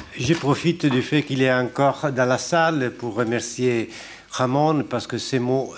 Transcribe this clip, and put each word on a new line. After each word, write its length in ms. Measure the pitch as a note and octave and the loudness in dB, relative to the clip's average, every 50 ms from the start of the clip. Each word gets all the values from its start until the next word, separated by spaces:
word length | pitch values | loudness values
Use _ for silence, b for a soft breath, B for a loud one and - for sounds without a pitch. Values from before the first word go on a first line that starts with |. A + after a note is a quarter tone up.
| - - - - | -16 -12 -8 -2
je 140 | B2+ C3 E3 | 0 0 0
profite 500 | - - C#3+ C3+ - - F3 F3 - - | 2 2 0 0 2 2 0 0 2 0
du 160 | C#3+ B2 B2+ | 2 2 2
fait 220 | - - D3+ D3 C#3+ | 2 2 0 0 0
qu'il 180 | - C3+ C3 | 0 0 2
est 100 | C3 C3 | 2 4
encore 600 | B2+ B2+ B2+ A2 - - C#3+ C#3 B2+ - - C#3+ C3 | 4 2 0 0 0 2 2 2 2 0 -2 -2 0
dans 100 | C3 B2 | 0 2
la 120 | B2 B2+ | 2 2
salle 540 | A#2+ - - F3 E3 E3 E3 D#3+ C#3+ B2+ A#2+ | 0 0 0 2 2 2 2 2 0 -2 -2
pour 240 | B2 - A#2+ A#2 G2 | -4 -6 -8 -4 -2
remercier 760 | A#2 A#2+ A2 A#2+ A#2 A#2 - - B2+ B2+ B2+ A#2+ A#2 G#2 B B B B B B B B B | -2 0 0 0 -2 -2 -4 -4 -2 0 0 2 0 -2 B B B B B B B B B
Ramon, 540 | - - B2+ B2 C3 C#3+ D3+ D#3 D#3 C#3+ - - | -2 -2 0 2 2 2 2 2 2 0 0 -2
parce 160 | B2+ A#2 - | -4 -6 -4
que 120 | - B2 | -4 -6
ces 220 | A#2 - - C3+ B2 | -6 -4 -2 -2 0
mots, 340 | B2 B2+ C3 C3+ B2 - - | 0 0 0 0 -2 -4 -6